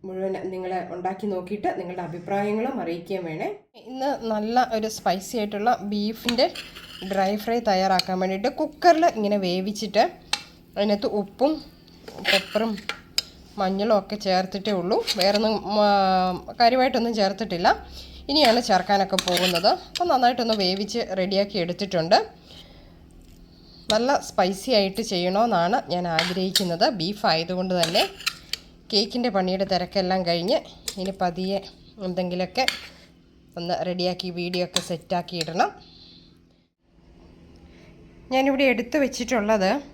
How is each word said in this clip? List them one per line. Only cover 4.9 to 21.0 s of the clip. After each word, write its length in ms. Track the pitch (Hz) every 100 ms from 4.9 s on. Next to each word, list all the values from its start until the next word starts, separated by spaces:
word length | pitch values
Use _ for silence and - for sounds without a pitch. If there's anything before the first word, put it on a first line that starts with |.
| 214
സ്പൈസി 380 | 208 185 190 240
ആയിട്ടുള്ള 300 | 208 208 220 247 202
ബീഫിൻ്റെ 540 | 208 208 220 240 240 330 - - - - - 190
ഡ്രൈ 200 | 196 190 208
ഫ്രൈ 120 | 208 233 233
തയ്യാറാക്കാൻ 460 | 190 190 185 - 185
വേണ്ടിയിട്ട് 280 | 185 190 233 277
കുക്കറിൽ 440 | 302 - 359 320 339 220
ഇങ്ങനെ 200 | 202 208 185
വേവിച്ചിട്ട് 580 | 180 190 208 208 202 330 - - - - - - -
അതിനകത്ത് 320 | 208 208 233 208
ഉപ്പും 340 | 196 - 277 311 - - - - - - 196
പെപ്പറും 420 | 190 - 208 220 202 - - - - - - - -
മഞ്ഞളും 340 | 190 196 214 208
ഒക്കെ 160 | 196 208 196
ചേർത്തിട്ടേ 460 | 185 185 196 196 196
ഉള്ളൂ. 160 | 175 269 453 214
വേറൊന്നും, 360 | 190 208 220 214 175 208 208
ആ, 20 | 202 190 185 185 180 - -
കാര്യമായിട്ടൊന്നും 540 | 233 254 254 240 233 214
ചേർത്തിട്ടില്ല. 480 | 196 202 226 175 202 427 - - - - -
ഇനിയാണ് 300 | 285 254 240 233
ചേർക്കാനൊക്കെ 500 | 190 180 196 190 190 185
പോകുന്നത്. 420 | 175 180 175 202 349 -
അപ്പം 180 | - 349
നന്നായിട്ടൊന്ന് 440 | 262 247 254 233 220
വേവിച്ച് 380 | 185 196 202 233